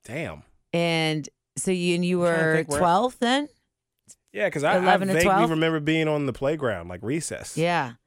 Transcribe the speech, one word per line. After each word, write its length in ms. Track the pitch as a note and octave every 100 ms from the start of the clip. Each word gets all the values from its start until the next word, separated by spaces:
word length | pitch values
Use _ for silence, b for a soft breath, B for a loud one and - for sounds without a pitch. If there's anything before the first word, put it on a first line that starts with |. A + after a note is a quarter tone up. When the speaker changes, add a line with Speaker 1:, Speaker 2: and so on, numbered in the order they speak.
| -
Speaker 1:
Damn. 380 | C3 C3+ D2+ - _ _
Speaker 2:
And 540 | E3+ E3+ E3 D#3+ D#3 C#3+ _ _ -
so 140 | -
you, 240 | F#3 F3 F3
and 100 | F3+
you 200 | F3+ F3
Speaker 1:
I'm 80 |
trying 60 | E3
to 60 | D#3+
Speaker 2:
were 100 | D#3+
Speaker 1:
think 140 | D#3
where 100 | D3
Speaker 2:
twelve 400 | F3 F3+ B3+ -
then? 300 | A#3+ C4+ D4 _ _ _ _ _ _ - _
Speaker 1:
Yeah, 180 | G3+ G3+
'cause 140 | D#3
I, 100 | D3
I 40 | F#3
Speaker 2:
Eleven 300 | F#3 F3+ F#3+
and 80 | E3
Speaker 1:
vaguely 160 | F#3
Speaker 2:
twelve? 160 | F#3+ A3+
Speaker 1:
remember 280 | D#3+ E3 D#3+
being 280 | D3+ D#3+ D#3
on 180 | D3 C#3
the 80 |
playground, 540 | A2 C3+ D#3 B2+ F#2+ E2+
like, 140 | F2+
recess. 520 | G#2 D#3+ - A#1 - -
Speaker 2:
Yeah. 380 | E3+ E3+ B2+ A#2+